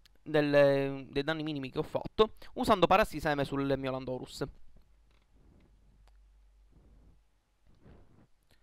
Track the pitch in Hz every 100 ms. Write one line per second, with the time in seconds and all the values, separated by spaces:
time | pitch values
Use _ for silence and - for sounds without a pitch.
0 | - - - 151 147 143 139 139 139 135
1 | 135 139 143 160 156 143 131 147 156 -
2 | - - 220 - - - 247 202 170 190
3 | 220 151 156 143 131 139 139 135 135 131
4 | 127 127 131 - 143 - - - - _
5 | _ _ _ _ _ - _ _ _ _
6 | _ _ _ _ _ _ _ _ _ _
7 | _ _ _ _ _ _ _ _ - -
8 | - _ _ _ _ _